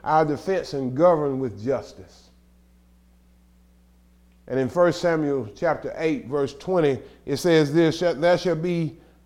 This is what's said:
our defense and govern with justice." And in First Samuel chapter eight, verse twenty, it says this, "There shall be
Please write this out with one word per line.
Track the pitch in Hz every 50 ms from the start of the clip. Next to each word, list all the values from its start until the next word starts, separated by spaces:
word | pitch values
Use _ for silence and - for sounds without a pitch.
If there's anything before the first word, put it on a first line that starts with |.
| -
our | - 156 156 160
defense | 151 147 139 - 190 190 175 - - -
and | 139 135 127 127
govern | 131 170 180 170 151 147 143 135 131
with | 131 123 98 101 107
justice." | 127 135 - - - - - 92 - - - _ _ _ _ _ _ _ _ _ _ _ _ _ _ _ _ _ _ _ _ _ _ _ _ _ _ _ _ _ _ _ _ _ _ _ _ _ _ _ _ _ _ _ _ _
And | - 123 131
in | 131 123
First | - 180 175 175 156 -
Samuel | - 175 165 156 156 143 143 135 113 107 -
chapter | - 175 165 147 - - 127 -
eight, | 117 165 160 151 123 -
verse | 113 135 143 139 135 -
twenty, | - - 185 185 175 156 143 131 117 - - - - _
it | - 143 139
says | - 175 165 160 151 139
this, | 143 170 165 160 165 -
"There | 180 170 156 123 160 175 180
shall | - - 180 165
be | 156 165 180 175 170 165 147 - - - - _ _ _